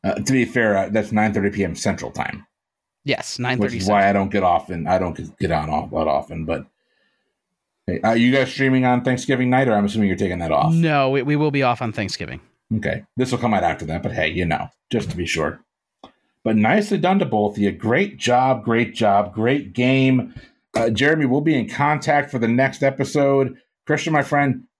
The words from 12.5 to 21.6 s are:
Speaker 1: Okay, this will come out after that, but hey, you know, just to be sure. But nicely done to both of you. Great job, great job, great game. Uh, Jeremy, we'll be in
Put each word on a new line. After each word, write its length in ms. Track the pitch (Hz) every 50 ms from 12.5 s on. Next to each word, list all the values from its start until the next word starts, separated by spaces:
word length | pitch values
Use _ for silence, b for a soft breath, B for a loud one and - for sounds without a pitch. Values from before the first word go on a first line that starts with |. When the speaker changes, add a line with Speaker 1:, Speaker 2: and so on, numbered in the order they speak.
| _ _ _ _ 110
Speaker 1:
Okay, 300 | 107 - - - - - _ _ 123
this 120 | 127 -
will 80 | 123 117
come 140 | 117 117
out 100 | 107 95
after 220 | 87 82 78 - 85
that, 180 | 76 80 82
but 100 | - -
hey, 160 | - - 80 78
you 180 | - 90 90
know, 240 | 80 76 - - - _ _ _ _
just 200 | - 113 101 -
to 60 | -
be 100 | 87 85
sure. 340 | 80 - 82 78 76 76 - _ _ _ _ _ _ _ _ B B B B B B B B
But 140 | _ 117 110
nicely 400 | 107 104 113 160 214 208 208 202
done 220 | 165 151 180 190 202
to 80 | 180
both 320 | 131 117 107 104 101 - 104
of 40 |
you. 80 | 101 98
Great 460 | 95 - - 107 120 156 202 202 -
job, 480 | - - 120 123 123 131 135 127 110 104
great 300 | 120 113 117 120 - -
job, 400 | - 113 104 98 101 104 101 -
great 400 | 107 110 123 139 147 - 92 87
game. 600 | 120 123 127 131 135 131 131 131 127 127 B B B B B B B B B -
Uh, 140 | 113 113 117
Jeremy, 380 | 110 101 135 147 160 160 147
we'll 160 | 127 127 147
be 160 | 147 160 156
in 100 | 131